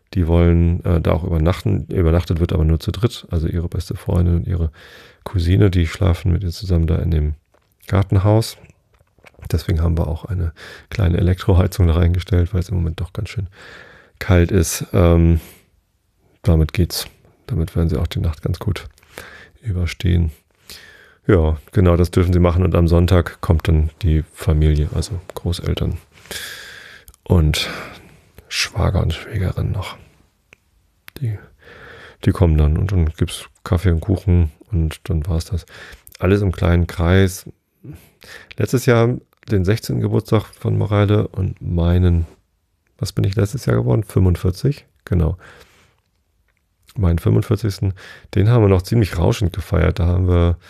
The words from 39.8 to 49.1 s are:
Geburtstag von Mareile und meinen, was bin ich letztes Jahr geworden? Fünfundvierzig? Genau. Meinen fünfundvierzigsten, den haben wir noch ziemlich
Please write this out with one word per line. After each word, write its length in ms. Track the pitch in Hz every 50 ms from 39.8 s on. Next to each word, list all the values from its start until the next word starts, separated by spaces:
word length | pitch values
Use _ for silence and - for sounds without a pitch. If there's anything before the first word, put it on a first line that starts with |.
| - - 127 120
Geburtstag 440 | 107 104 107 113 - - 113 107 98
von 340 | - - - - 110 104 104
Mareile 480 | 104 101 104 101 101 101 104 107 - -
und 340 | - - 95 92 90 -
meinen, 640 | - 95 87 85 85 85 87 90 90 90 87 85 85 - - _ _ _ _ _ _ _ _ _ _ _ _ -
was 160 | - - -
bin 100 | - 107
ich 120 | 101 98
letztes 320 | 110 104 - - 127 - 127
Jahr 80 | 117
geworden? 280 | 113 117 123 123 113 104
Fünfundvierzig? 840 | - - 107 92 92 87 - - 92 87 - - 139 143 - - _ _ _ -
Genau. 320 | - 101 87 80 80 87 - - - - - - _ _ _ _ _ _ _ _ _ _ _ _ _ _ _ _ _ _ _ _ _ _ _ _ _ -
Meinen 240 | - 95 87 85 82
fünfundvierzigsten, 720 | - 107 110 110 101 - 110 98 - 104 95 - - 98 90 - - - - - - - -
den 160 | - 95 110
haben 140 | 123 120 107
wir 40 | 98
noch 140 | 98 92
ziemlich 360 | 90 - 113 117 104 -